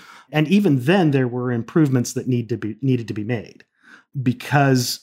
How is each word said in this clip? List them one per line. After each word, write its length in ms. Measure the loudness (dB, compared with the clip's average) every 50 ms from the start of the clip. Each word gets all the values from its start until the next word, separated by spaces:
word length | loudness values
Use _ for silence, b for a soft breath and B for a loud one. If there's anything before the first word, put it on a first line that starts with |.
| B B B B B B
And 140 | 0 0 2 4
even 340 | 2 2 4 2 2 2 2
then, 280 | 2 2 4 4 2
there 160 | 2 2 0
were 260 | -2 -4 -4 -4 -2 -2
improvements 600 | -4 -6 -2 2 2 2 2 2 0 -2 -2 -6
that 140 | -6 -4
need 220 | -2 -2 -2 -2 -4
to 80 | -6
be, 180 | -6 -6 -8 -8 -4
needed 260 | -2 0 0 -2 -2
to 60 | -6 -8
be 100 | -8 -6
made 400 | -6 -6 -6 -8 -14 -20 -20 -20 _ b b b b b b b b _ -4
because 800 | -2 -2 -2 -2 -4 0 2 4 4 4 4 2 0 -2 -6 -10